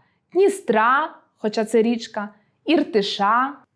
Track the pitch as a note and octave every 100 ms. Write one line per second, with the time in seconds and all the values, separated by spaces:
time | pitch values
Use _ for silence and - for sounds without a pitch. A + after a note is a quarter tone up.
0 | _ _ _ E4+ G4 - - A3 A3 C4+
1 | D#4+ - _ _ A3 G#3+ A3 A#3 A3 A#3
2 | - - G#3 - _ _ - D4+ D#4 G#3+
3 | G3+ - G3+ A#3 C4 C#4+ _